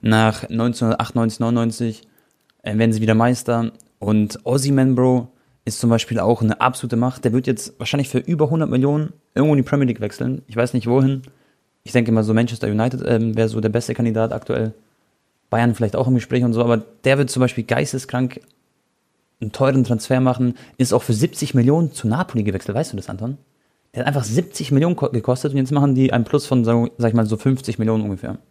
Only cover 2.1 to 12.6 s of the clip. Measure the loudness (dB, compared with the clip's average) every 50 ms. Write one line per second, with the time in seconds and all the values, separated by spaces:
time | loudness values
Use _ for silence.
2.1 | _ _ _ _ _ _ _ _ _ _ _ -4 0 2 2 2 2 2 2 2
3.1 | 4 4 4 2 2 0 -2 -2 -2 -2 -2 -4 -8 -12 -20 _ _ _ -2 0
4.1 | 2 2 2 0 -4 -8 -4 -2 0 0 2 2 2 4 4 4 4 4 4 4
5.1 | 4 2 0 -4 _ _ _ _ _ _ _ -10 -6 -2 2 2 2 2 0 -2
6.1 | -2 0 2 2 2 2 2 0 0 2 0 0 0 -2 -6 -4 -2 0 -2 -2
7.1 | -4 -2 -2 0 0 0 0 0 -4 -4 -6 -14 -12 _ -8 -4 -2 -2 -4 -2
8.1 | -2 -4 -2 -2 0 0 0 0 2 0 0 0 0 0 2 2 0 0 -2 -4
9.1 | -8 _ _ _ _ 0 2 4 4 2 2 0 0 0 0 0 -2 -4 -6 -8
10.1 | -6 -6 -6 -4 -4 -6 -10 _ -2 -2 -2 0 0 -4 0 2 2 4 4 2
11.1 | 0 -2 -8 -14 _ _ _ _ _ _ _ _ _ _ _ -2 0 0 2 4
12.1 | 2 2 2 2 2 2 2 0 -2 -4